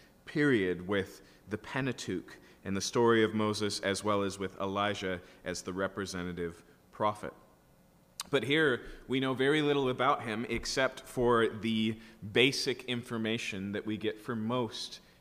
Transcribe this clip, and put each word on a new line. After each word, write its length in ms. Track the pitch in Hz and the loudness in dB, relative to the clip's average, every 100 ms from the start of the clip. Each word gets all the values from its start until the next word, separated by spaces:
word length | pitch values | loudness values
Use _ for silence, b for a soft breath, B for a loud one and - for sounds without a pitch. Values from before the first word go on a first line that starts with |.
| B B - | B B -6
period 600 | 151 147 117 92 87 90 | 0 4 4 2 0 0
with 340 | 101 92 - B B - | -2 -2 -8 B B -10
the 80 | 104 | -10
Pentateuch 800 | - 131 135 117 - 90 - - B B 98 | -6 -4 -4 -4 -4 -6 -6 -20 B B -4
and 100 | 98 | -4
the 60 | |
story 420 | - 123 117 113 | 0 2 6 6
of 100 | 110 | 4
Moses 460 | 110 107 104 104 - | 2 0 0 -2 -2
as 220 | 98 95 | -2 0
well 200 | 104 101 | 0 0
as 160 | 98 95 | 0 -2
with 200 | 92 - | -8 -4
Elijah 640 | 98 98 104 101 92 90 B B 90 | -4 0 -2 -2 -4 -4 B B -8
as 160 | 87 | -6
the 120 | - | -6
representative 920 | 92 95 - 95 92 90 87 85 85 - b _ | -4 -4 -4 -6 -6 -6 -4 -6 -8 -20 b _
prophet. 420 | - 107 101 71 - - _ _ - _ _ _ - - | -2 -2 -2 -10 -12 -20 _ _ -20 _ _ _ -14 -2
But 140 | 139 | -2
here, 380 | 123 151 151 120 B B B | 2 2 4 2 B B B
we 140 | 131 | 0
know 120 | 135 | 0
very 280 | 123 135 156 | 2 4 4
little 260 | 147 143 127 | 4 2 2
about 360 | 123 131 143 | 2 2 2
him 220 | 117 107 120 | 0 -4 -2
except 520 | 117 - 143 131 - | -4 -2 0 0 -2
for 460 | - 131 120 117 110 | -8 0 4 6 4
the 500 | 110 113 110 110 110 B B 107 | 0 0 2 2 -2 B B 0
basic 500 | 117 135 135 135 123 - | 6 6 4 -2 -4 -4
information 840 | 123 120 117 110 117 - 98 101 | -6 -4 -4 -2 -2 -4 -6 -4
that 120 | 101 107 | -4 -4
we 100 | 107 | -2
get 240 | 107 - | -2 -4
for 160 | - 113 | -6 -4
most 640 | 110 127 110 - - - b b | -2 -2 -2 -6 -10 -12 b b